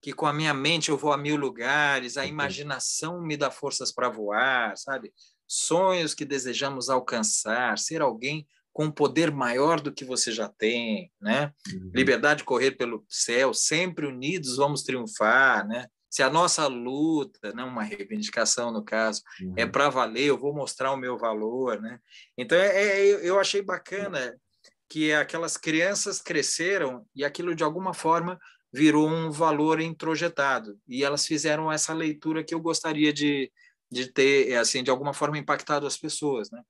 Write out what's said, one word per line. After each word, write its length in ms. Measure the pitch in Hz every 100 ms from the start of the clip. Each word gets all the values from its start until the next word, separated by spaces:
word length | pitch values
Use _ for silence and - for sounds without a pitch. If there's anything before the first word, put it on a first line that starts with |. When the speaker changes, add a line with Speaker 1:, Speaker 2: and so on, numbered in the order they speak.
Speaker 1:
que 120 | -
com 120 | 143 151
a 60 |
minha 200 | 147 156
mente 360 | 139 143 170 151
eu 80 | 143
vou 140 | 147
a 60 | 143
mil 180 | 143 151
lugares, 800 | 135 113 120 143 147 135 123 135
a 40 |
Speaker 2:
Uhum. 60 | 139
Speaker 1:
imaginação 920 | 151 139 139 147 131 - - 156 175
me 140 | 165 147
dá 160 | 139
forças 400 | - 143 - 127
pra 160 | - 123
voar, 680 | 110 104 104 127 127 110 98
sabe? 340 | - 135 110 _ - _ _
Sonhos 680 | - - 165 190 180 160
que 100 | -
desejamos 640 | 147 139 127 113 139 135 120
alcançar, 880 | 131 123 123 110 - 107 117 123 104
ser 240 | - 160
alguém 460 | 143 113 131 156 147 _ _
com 140 | - 156
um 60 |
poder 380 | 147 143 135 165
maior 520 | 143 123 120 147 165
do 100 | 143
que 140 | - 131
você 260 | 123 -
já 160 | 110 101
tem, 640 | _ 110 120 117 104 90 _
né? 320 | 104 127 147 - -
Speaker 2:
Uhum. 180 | 92 92
Speaker 1:
Liberdade 460 | 107 131 120 147 147
de 40 | -
correr 260 | 123 135
pelo 320 | 135 123 110 _
céu, 440 | - - 120 135
sempre 520 | 117 - 156 180 170 147
unidos 480 | 127 135 185 131 127
vamos 280 | 143 139
triunfar, 840 | - 127 110 - 107 123 135 113 101
né? 200 | 117 123 _ _
Se 140 | -
a 60 | 135
nossa 360 | 156 175 - 147
luta, 840 | 123 120 135 160 156 131 _ 104
né, 100 | 113
uma 200 | 127 123
reivindicação 880 | 107 101 98 107 107 - 107 - 117
no 120 | 113
caso, 380 | 107 110 110 104 - - 92 92
é 80 | 117
Speaker 2:
Uhum. 60 |
Speaker 1:
pra 180 | 131 143
valer, 380 | 131 117 110 143
eu 100 | 123
vou 160 | 139 147
mostrar 380 | 131 - 131
o 40 | 135
meu 200 | 127 120
valor, 640 | 117 107 107 123 131 107
né? 180 | 110 120 _ - - -
Então, 200 | 123 165
é, 100 | 202 190
é, 220 | 208 196 196
eu, 140 | 202
eu 200 | 170 196
achei 220 | 190 202
bacana 720 | 190 180 - 190 202 160 123 113 _ _ - _ _
que 220 | 156 151
aquelas 460 | 151 143 165 165 -
crianças 640 | - 156 180 202 202 190
cresceram 840 | - 160 139 - 170 196 143 123 -
e 120 | - 143
aquilo, 280 | 143 175
de 100 | 165 156
alguma 280 | 165 190
forma, 460 | 175 160 165 170 180 - _ _
virou 360 | 127 151 151 151
um 220 | 165 160
valor 480 | 147 160 151 156 160
introjetado. 960 | 165 160 160 156 170 170 139 127 110 101 -
E 160 | 127
elas 220 | 139 143 -
fizeram 460 | 156 156 151 156
essa 200 | 156 -
leitura 500 | 160 160 151 156 160
que 100 | 156
eu 60 | 165
gostaria 520 | 165 156 165 151 151
de, 400 | 147 147 143 131 _ _ _ _
de 200 | 123 127
ter, 380 | - 135 139 123
é, 60 | 120
assim, 260 | 113 135
de 80 | 127
alguma 220 | 131 143
forma 240 | 139 147 151
impactado 480 | 139 143 - 147 143
as 100 | -
pessoas, 540 | 156 - 147 127 104
né? 100 | 117 -